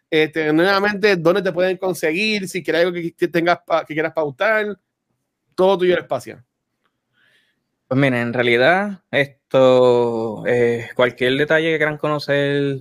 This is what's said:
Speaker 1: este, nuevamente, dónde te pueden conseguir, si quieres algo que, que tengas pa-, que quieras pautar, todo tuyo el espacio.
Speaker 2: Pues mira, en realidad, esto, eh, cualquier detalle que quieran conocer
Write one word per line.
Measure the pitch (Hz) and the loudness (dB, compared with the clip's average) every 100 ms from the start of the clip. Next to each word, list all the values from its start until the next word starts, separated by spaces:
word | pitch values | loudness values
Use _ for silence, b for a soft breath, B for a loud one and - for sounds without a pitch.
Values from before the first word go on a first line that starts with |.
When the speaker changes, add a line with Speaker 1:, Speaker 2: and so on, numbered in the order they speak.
| _ | _
Speaker 1:
este, | 160 156 160 156 | 0 0 0 0
nuevamente, | 156 185 196 202 202 208 185 | 2 4 2 0 0 2 2
dónde | 160 196 | 2 2
te | 190 | 0
pueden | 170 185 180 | -2 -2 -2
conseguir, | 190 180 165 160 220 214 185 | -4 -4 -2 -2 -2 -4 -6
si | 185 | -6
quieres | 156 156 | -2 0
algo | 180 | 0
que, | 175 170 - | -2 -8 -4
que | 170 | -4
tengas | 165 170 170 - | 0 0 0 -2
pa-, | 165 - | -4 -2
que | 156 | -4
quieras | 160 | -4
pautar, | 160 151 131 202 214 208 196 _ _ _ _ _ _ _ - | -4 -6 -2 -2 0 -4 -8 _ _ _ _ _ _ _ 0
todo | 185 196 | 2 2
tuyo | 180 175 | 2 0
el | |
espacio. | - 135 110 107 _ _ _ _ _ _ _ _ _ _ _ _ _ _ - | -2 -6 -8 -18 _ _ _ _ _ _ _ _ _ _ _ _ _ _ -6
Speaker 2:
Pues | 131 | 0
mira, | 139 123 | 0 0
en | 120 123 | -2 -2
realidad, | 120 117 131 180 208 196 _ | 2 4 4 2 -2 -8 _
esto, | 127 139 _ _ 135 131 127 123 120 120 117 113 107 110 | -4 -4 _ _ 2 4 6 4 4 0 -2 -6 -6 -2
eh, | 123 120 117 110 - | 0 0 -2 -6 -2
cualquier | 123 120 127 135 | -2 0 -2 0
detalle | 151 160 165 | 0 0 0
que | 156 | -2
quieran | 151 151 | -2 -4
conocer | 151 151 - 143 143 143 143 135 | -4 -4 -2 -2 0 -2 -2 -4